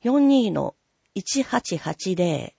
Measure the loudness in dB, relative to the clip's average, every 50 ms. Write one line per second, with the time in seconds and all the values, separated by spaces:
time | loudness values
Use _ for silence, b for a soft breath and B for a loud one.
0 | _ 2 2 4 4 6 6 4 4 2 0 -2 -4 -4 -8 _ _ _ _ _
1 | _ _ _ -10 -8 -4 -4 -4 -2 -2 -2 -4 -4 -4 -8 -8 -6 -8 -10 _
2 | -6 -6 -2 -2 0 -2 -2 -4 -6 -10 _